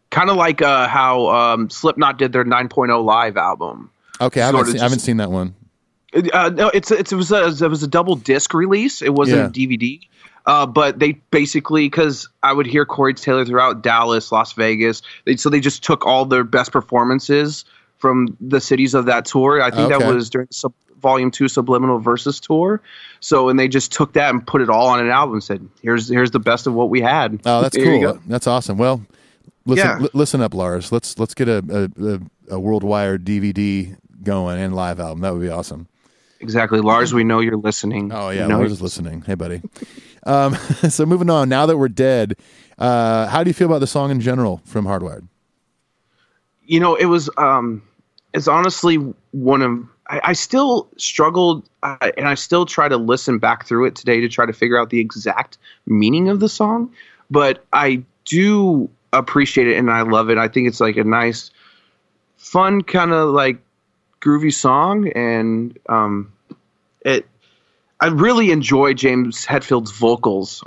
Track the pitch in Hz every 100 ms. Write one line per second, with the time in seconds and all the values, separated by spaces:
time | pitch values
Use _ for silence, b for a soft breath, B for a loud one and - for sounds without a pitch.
0 | _ - 185 190 165 143 147 135 123 135
1 | 131 127 107 117 120 113 110 - 156 151
2 | 143 127 131 127 123 123 123 - 123 117
3 | 113 113 113 98 87 - 82 57 - _
4 | B - 123 131 120 135 120 117 120 127
5 | 127 113 101 92 90 92 _ _ _ _
6 | _ 156 175 185 170 170 208 196 - 214
7 | 190 190 180 208 170 147 165 151 147 170
8 | 175 156 110 139 - 165 190 202 262 -
9 | 139 143 135 127 - 127 131 120 120 151
10 | - b b b - 147 135 147 143 -
11 | 151 147 _ 156 143 151 147 156 147 165
12 | 156 131 - _ 135 139 131 147 143 -
13 | 135 131 - 131 120 123 127 117 117 117
14 | 117 113 - 113 113 - 110 110 113 110
15 | B B - 127 147 143 135 - - 160
16 | - 131 135 127 120 127 123 135 - 123
17 | 120 135 - 143 151 151 b b b _
18 | 135 127 123 - 127 135 - 131 135 131
19 | 123 117 - 135 135 147 123 113 120 139
20 | 127 123 113 127 127 - 131 - _ _
21 | 135 131 127 - 135 - 123 123 131 123
22 | 117 120 143 143 - 160 185 214 B B
23 | B B - 143 127 131 131 131 - -
24 | 147 151 143 127 120 143 117 110 127 123
25 | 120 131 147 107 - 98 98 _ 117 117
26 | 113 123 123 123 113 120 135 117 120 123
27 | 120 151 117 107 120 120 131 135 135 135
28 | - - - 120 127 123 120 98 127 127
29 | 104 b b b _ _ 123 151 185 120
30 | 139 139 147 139 110 95 90 90 87 117
31 | - - 110 - 120 107 92 101 95 92
32 | 104 98 90 _ - 92 98 107 98 104
33 | 101 95 90 104 101 98 104 98 92 98
34 | _ - 98 98 90 87 95 92 90 85
35 | 82 80 95 87 87 85 85 73 87 _
36 | _ _ _ _ 113 113 113 110 107 117
37 | 120 120 113 113 113 107 107 107 104 104
38 | 101 110 98 95 90 107 104 95 90 -
39 | 85 82 85 95 85 87 - B B B
40 | B B - 139 139 - - - 165 -
41 | 156 180 175 156 131 131 156 160 131 110
42 | 131 123 104 104 b b b - 123 120
43 | 113 113 107 147 180 160 175 156 135 147
44 | 139 131 117 127 113 87 - 113 98 98
45 | 87 73 90 _ _ _ _ _ _ _
46 | _ _ _ _ _ _ - 165 175 160
47 | 175 170 143 - 139 135 120 110 - _
48 | _ _ _ 160 147 156 185 - 170 160
49 | 135 - _ 139 127 135 127 120 120 _
50 | - - 160 180 - 254 277 240 - -
51 | - - 156 170 175 160 - _ 143 135
52 | 117 - 143 135 - 175 175 - 147 127
53 | 113 123 - 117 113 117 - 120 123 -
54 | - 117 117 - 117 110 120 120 117 120
55 | 113 110 104 101 - - b b - 107
56 | 107 151 185 202 214 - 214 233 240 B
57 | B B - 147 139 131 _ 147 139 127
58 | 123 _ - 165 202 208 196 151 101 _
59 | _ 131 123 143 135 131 120 117 123 113
60 | 113 110 110 113 113 131 123 117 113 107
61 | 110 117 117 113 - b b b b b
62 | _ _ _ _ - 180 190 196 170 185
63 | 170 165 156 143 135 120 _ _ _ _
64 | _ _ 147 147 156 - 135 135 175 208
65 | 196 - 120 113 113 113 117 120 - 113
66 | 107 101 104 _ - - _ _ _ _
67 | 131 131 - _ _ _ _ _ _ -
68 | 165 156 214 233 208 156 117 135 139 131
69 | 131 127 123 - - 139 - 123 107 107
70 | 117 120 117 98 101 -